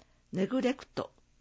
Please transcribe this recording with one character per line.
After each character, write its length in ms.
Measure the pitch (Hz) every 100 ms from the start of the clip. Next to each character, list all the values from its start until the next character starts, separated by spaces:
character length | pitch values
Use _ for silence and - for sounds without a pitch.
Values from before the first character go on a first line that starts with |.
| - _ _
ネ 140 | 180 190
グ 160 | 254
レ 100 | 247
ク 140 | 269 -
ト、 260 | - - - _ _